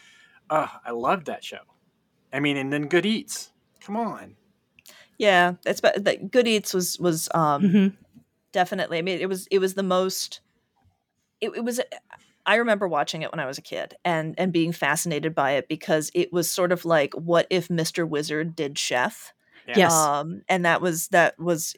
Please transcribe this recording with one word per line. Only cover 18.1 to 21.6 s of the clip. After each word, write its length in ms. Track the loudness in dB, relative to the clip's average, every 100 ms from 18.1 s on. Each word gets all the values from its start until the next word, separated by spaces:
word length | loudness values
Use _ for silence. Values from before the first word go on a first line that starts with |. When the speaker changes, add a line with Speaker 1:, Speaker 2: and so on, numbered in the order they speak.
| -2 -2 -4 -4 -4
Speaker 2:
did 220 | -6 -4
Chef? 560 | -2 0 0 -4 -18 _ _ _ -2
Speaker 1:
Yeah. 60 | 4
Speaker 3:
Yes. 160 | 6
Speaker 2:
Um, 500 | 6 4 2 -2 -6 -2
and 160 | 2 4
that 160 | 2
was, 260 | 2 -2 0
that 280 | 4 4 2
was 360 | -2 -2